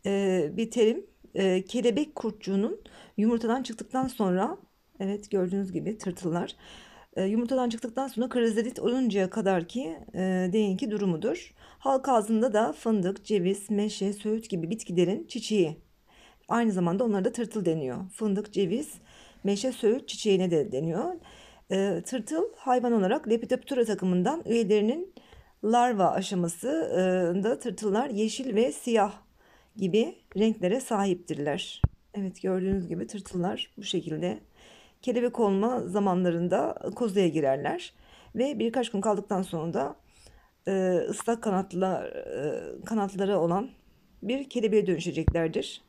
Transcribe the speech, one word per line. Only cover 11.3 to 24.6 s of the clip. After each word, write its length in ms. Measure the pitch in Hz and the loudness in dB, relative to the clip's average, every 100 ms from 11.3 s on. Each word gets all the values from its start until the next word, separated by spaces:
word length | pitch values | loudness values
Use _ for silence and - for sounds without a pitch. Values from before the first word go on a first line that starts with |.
| 349 - _ | -4 -8 _
Halk 500 | - - 269 269 269 | -20 -6 0 0 4
ağzında 440 | 240 208 220 247 | 2 4 2 4
da 200 | 208 233 | 4 2
fındık, 520 | 302 226 214 180 196 - | 0 0 2 0 -4 0
ceviz, 440 | 214 180 196 - | 2 2 -2 -2
meşe, 440 | 208 214 - 196 | -2 0 -2 -4
söğüt 360 | 202 214 226 220 | -2 -2 -4 -2
gibi 200 | 180 165 | -4 -4
bitkilerin 580 | 220 - 175 175 220 - | -6 -2 2 2 2 -4
çiçeği. 500 | 240 - 214 160 160 _ _ _ - - _ - | -10 0 2 2 0 _ _ _ -20 -20 _ -4
Aynı 240 | 226 233 | 0 2
zamanda 320 | 185 175 190 | 2 0 2
onlara 220 | 240 202 190 | 2 2 0
da 60 | |
tırtıl 340 | - 233 220 175 | -2 -6 0 0
deniyor. 440 | 160 131 123 185 | 0 -2 -6 -10
Fındık, 440 | - 214 202 208 | -4 0 0 -2
ceviz, 400 | - 185 226 302 - - - - - | 0 0 0 -4 -14 -20 -20 -20 -6
meşe, 280 | 190 202 262 | -2 0 -2
söğüt 360 | - 214 254 - | 2 2 2 -2
çiçeğine 440 | - 214 190 185 | -4 2 4 4
de 200 | 165 131 | 2 2
deniyor. 440 | 127 160 165 330 349 - - - - _ | -2 -2 -2 -4 -6 -14 -20 -20 -20 _
E, 300 | 190 196 170 180 | 0 0 -2 -4
tırtıl 380 | 254 214 311 440 - | -6 -4 -4 -4 -4
hayvan 340 | - 254 240 | 0 2 4
olarak 380 | 233 185 285 214 | 2 4 0 0
Lepidoptera 560 | 226 226 254 - 262 226 | -2 0 -4 -2 0 0
takımından 580 | 190 185 180 180 330 - | 2 2 2 2 0 0
üyelerinin 680 | 233 | 0